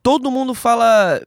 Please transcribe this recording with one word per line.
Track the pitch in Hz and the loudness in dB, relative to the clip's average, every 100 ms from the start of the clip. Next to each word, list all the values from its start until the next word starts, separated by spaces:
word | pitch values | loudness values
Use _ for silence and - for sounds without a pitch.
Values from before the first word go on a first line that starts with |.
todo | 247 294 262 | -2 0 -2
mundo | 254 262 | -4 -4
fala | 233 240 233 226 220 185 139 | -4 -2 0 2 4 2 -2